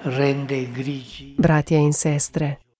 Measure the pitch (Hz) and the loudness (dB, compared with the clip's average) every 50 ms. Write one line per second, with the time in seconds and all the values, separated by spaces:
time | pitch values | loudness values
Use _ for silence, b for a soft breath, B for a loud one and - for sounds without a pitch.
0 | - 135 127 135 143 139 139 139 139 135 139 131 127 123 120 127 131 143 143 135 | -8 -6 -2 0 0 2 0 0 -2 -4 -4 -4 -4 -6 -8 -8 -6 -6 -8 -8
1 | 123 - - - 139 - - - - 165 156 151 143 - 160 151 147 147 147 - | -10 -14 -18 -18 -18 -6 -2 2 2 4 4 2 2 2 2 4 4 4 2 2
2 | - 156 147 147 - - - 160 151 147 139 - _ _ _ | 2 0 2 2 0 0 0 -2 -4 -4 -4 -8 _ _ _